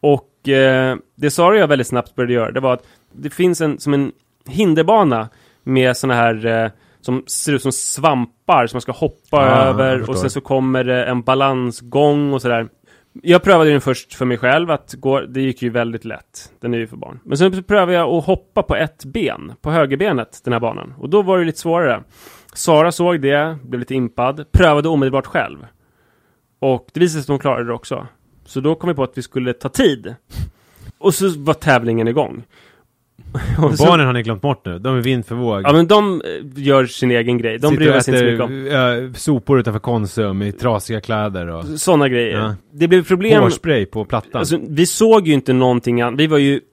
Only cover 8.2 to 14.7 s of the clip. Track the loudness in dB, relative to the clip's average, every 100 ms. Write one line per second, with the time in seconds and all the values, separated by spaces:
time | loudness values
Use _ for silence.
8.2 | -2 _ 0 2 2 -4 -8 -6 -6 -6
9.2 | _ 2 4 4 2 2 0 0 -2 -2
10.2 | -2 -4 -2 -2 0 0 0 -2 0 -2
11.2 | 0 0 2 0 -4 -8 -4 2 2 2
12.2 | 0 -2 -2 -2 -4 _ _ _ _ -14
13.2 | 2 4 6 6 6 4 0 -4 -6 -6
14.2 | -4 -2 2 0 0